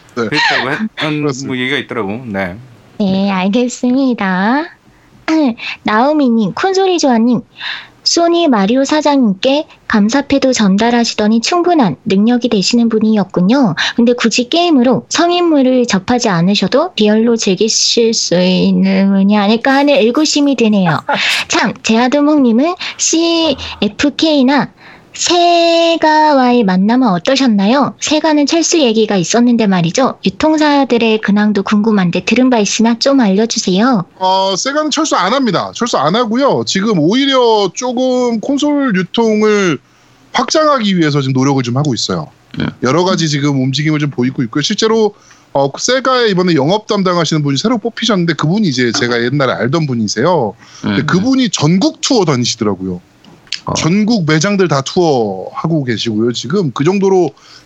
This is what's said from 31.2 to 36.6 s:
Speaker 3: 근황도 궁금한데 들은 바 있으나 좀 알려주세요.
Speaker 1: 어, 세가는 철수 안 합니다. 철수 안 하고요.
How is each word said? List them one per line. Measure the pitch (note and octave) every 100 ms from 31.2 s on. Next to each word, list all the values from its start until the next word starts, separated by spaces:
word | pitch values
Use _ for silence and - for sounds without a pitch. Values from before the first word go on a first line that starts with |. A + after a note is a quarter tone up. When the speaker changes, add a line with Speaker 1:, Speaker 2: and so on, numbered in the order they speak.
Speaker 3:
근황도 | G#3+ G3+ G#3+ G3+
궁금한데 | G3 G#3 A3 G#3 F3+ F3+ F#3
들은 | A#3 C4
바 | A#3+
있으나 | G3+ - A3 A#3
좀 | C#4 C#4
알려주세요. | G#3+ F#3+ A3+ - - F#3 B3 A3+ - -
Speaker 1:
어, | F#3 F#3+ F#3+ F#3+
세가는 | C4 D4 D#4
철수 | C#4+ D#4 B3+
안 | F#3
합니다. | C4+ B3 D#3 G2+ -
철수 | A#3 A#3
안 | C#3+ G#3+
하고요. | A#3+ A#3 C#4 D3